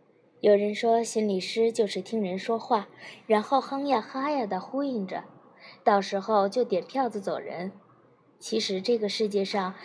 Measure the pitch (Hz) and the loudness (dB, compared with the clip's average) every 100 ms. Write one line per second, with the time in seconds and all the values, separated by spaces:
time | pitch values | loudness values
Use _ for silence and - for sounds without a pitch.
0 | _ _ _ - 208 202 208 214 233 233 | _ _ _ 0 6 6 4 0 2 2
1 | 226 220 214 190 180 226 226 226 202 190 | 2 0 0 0 -2 0 2 2 0 -2
2 | 185 226 185 190 - 226 - 214 - - | -4 -4 -2 -4 -4 -4 0 -2 -2 -14
3 | - - - 214 214 269 254 277 285 233 | -18 -8 2 2 4 0 0 -4 0 0
4 | - 262 294 285 208 185 - 269 285 233 | 0 -4 -2 -2 -2 -4 -4 -4 -2 -4
5 | 190 160 - - - _ - - 233 202 | -4 -8 -10 -20 -20 _ -20 0 4 4
6 | 190 196 190 214 196 254 233 180 - 269 | 2 -4 0 2 2 0 0 -2 -2 -2
7 | 247 208 190 143 139 156 190 - _ _ | -2 -2 -6 -6 -8 -8 -10 -12 _ _
8 | _ _ _ _ - 220 214 190 190 233 | _ _ _ _ -4 -2 -2 -4 0 0
9 | 202 - 208 202 190 202 185 - | 0 -2 0 0 0 -2 -4 -8